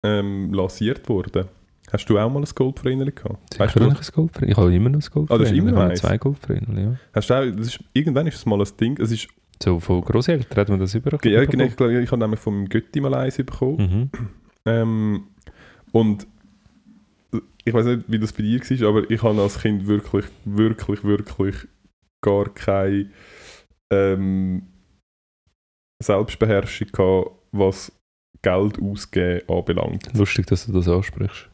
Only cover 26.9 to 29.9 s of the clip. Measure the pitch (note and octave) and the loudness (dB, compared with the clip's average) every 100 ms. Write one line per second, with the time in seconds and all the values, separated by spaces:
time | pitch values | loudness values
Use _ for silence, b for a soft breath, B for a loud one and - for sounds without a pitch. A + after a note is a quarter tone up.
26.9 | - F#2+ F#2+ - _ _ G2+ F#2+ F#2+ - | 0 2 2 0 _ _ 0 0 0 -12
27.9 | _ _ _ _ _ - F#2 G#2 G2+ G2+ | _ _ _ _ _ 0 2 0 -2 -6
28.9 | G2+ - F#2+ F2+ F2 - F2+ F2 F2 - | -6 -4 -2 0 -2 -2 -2 0 -2 -2